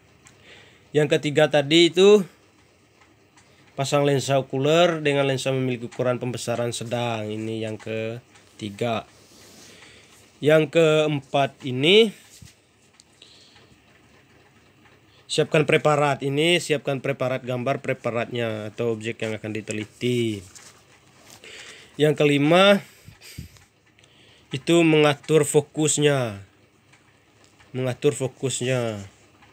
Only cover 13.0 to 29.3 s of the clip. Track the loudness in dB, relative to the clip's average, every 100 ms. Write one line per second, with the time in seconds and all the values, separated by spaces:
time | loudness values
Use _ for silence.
13 | _ _ -20 -20 -20 _ _ _ _ _
14 | _ _ _ _ _ _ _ _ _ _
15 | _ _ -6 -4 0 0 2 2 2 2
16 | 0 -2 -4 0 2 0 0 -4 -4 -6
17 | -6 -4 -4 -4 -6 -6 -4 -4 -4 -6
18 | -6 -6 -6 -6 -6 -6 -10 -6 -4 -4
19 | -8 -8 -8 -8 -8 -10 -8 -10 -10 _
20 | -4 -2 -2 -6 -12 -20 -20 -20 _ _
21 | _ _ -20 -20 -20 -20 -20 -20 -18 0
22 | 0 2 2 2 4 6 6 4 0 -18
23 | -20 -20 -20 -20 -20 -20 _ _ _ _
24 | _ _ _ _ _ -8 0 2 4 4
25 | 2 0 0 0 2 0 -2 -2 -2 2
26 | 2 2 -2 -8 -16 _ _ _ _ _
27 | _ _ _ _ _ _ _ -6 -6 -2
28 | -2 -2 -6 -6 -6 -4 -2 -2 -4 -6
29 | -12 -20 _